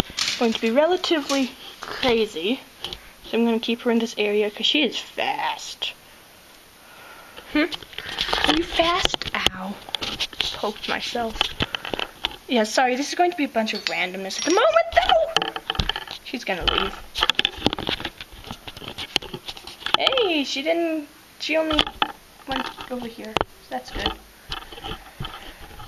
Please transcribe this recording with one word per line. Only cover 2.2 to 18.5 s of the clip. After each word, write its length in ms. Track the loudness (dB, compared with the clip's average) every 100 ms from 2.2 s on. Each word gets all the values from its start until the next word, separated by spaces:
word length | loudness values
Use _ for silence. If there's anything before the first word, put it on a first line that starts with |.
| 2 0 0 -2 -4 -14 -12 -12 -14 -18
So 140 | -2 2
I'm 60 |
gonna 160 | 4 4
keep 220 | 2 0
her 80 | 2
in 80 | 2
this 160 | 2 0
area 320 | 2 4 2
'cause 160 | 0 2
she 160 | 4
is 160 | 2 0
fast. 920 | -6 -2 -2 0 -2 -4 -10 -8 -8 -10 -18 -20 -20 -20 -20 -20 -20 -20 -20 -20 -20 -20 -18 -18 -2
Hmm? 120 | 0 0 -2 -10 -10 -8 -4 0 2 4
Are 60 | 2
you 80 |
fast? 520 | 2 2 4 4 2 0 -2
Ow. 400 | 0 0 0 -4 -8 -8 -6 -6 -4 -6 -2 -4
Poked 340 | -2 -4 -4 -2
myself. 500 | -2 -2 -2 -4 -2 -4 -2 -4 -4 -4 -6 -6 -6 -8 -8 0
Yeah, 160 | 2
sorry, 320 | 4 4 4 2
this 120 | 0
is 60 |
going 160 | 2 2
to 60 | 2
be 80 |
a 40 | 0
bunch 240 | 0 0
of 120 | -2 -2
randomness 520 | 0 -2 -2 -6 -2
at 60 |
the 60 | 4
moment, 380 | 6 8 6 4 4
though! 1120 | 6 4 4 2 0 -4 -4 -2 -2 -4 -10 -12
She's 200 | -8 -6
gonna 200 | -4 -2
leave. 300 | 2 2 0 -2 -8 -2 0 2 0 0 0 0 -2 -4 -6 -10 -14 -14 -14